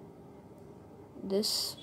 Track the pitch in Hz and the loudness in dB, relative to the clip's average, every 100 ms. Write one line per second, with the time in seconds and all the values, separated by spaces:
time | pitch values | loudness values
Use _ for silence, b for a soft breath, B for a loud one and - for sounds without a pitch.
0 | - - - - - - - - - - | -14 -14 -14 -14 -14 -14 -12 -12 -14 -14
1 | - - 196 196 220 - - - | -12 -4 4 6 6 4 2 -2